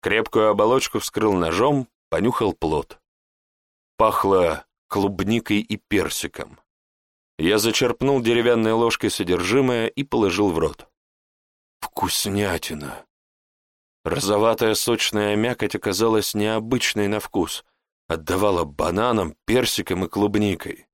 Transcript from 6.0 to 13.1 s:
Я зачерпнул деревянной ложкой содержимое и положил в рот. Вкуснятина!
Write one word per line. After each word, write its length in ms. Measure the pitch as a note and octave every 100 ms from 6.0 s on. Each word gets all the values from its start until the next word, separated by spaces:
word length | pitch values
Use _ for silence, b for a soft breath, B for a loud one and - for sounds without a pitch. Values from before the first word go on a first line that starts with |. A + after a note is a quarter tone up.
| D#2+ - - - G1+ - _ _ _ _ _ _ _ _
Я 200 | E2 G#2+
зачерпнул 640 | A2 G#2 B2+ A#2 C3 C#3
деревянной 520 | A2+ A#2 A#2+ A#2 A2
ложкой 380 | A2+ A#2 - A2
содержимое 800 | - F2+ F2 F2+ B2 C3 A#2+ A2+
и 160 | -
положил 460 | C#3 A#2+ G2+ F2+ G#2
в 80 | D#2+
рот. 280 | D#2 - - _ _ _ _ _ _ _ _ _
Вкуснятина! 1200 | - - F#2 - G#2+ G2 G2+ E2+ - D#2 C#2+ - -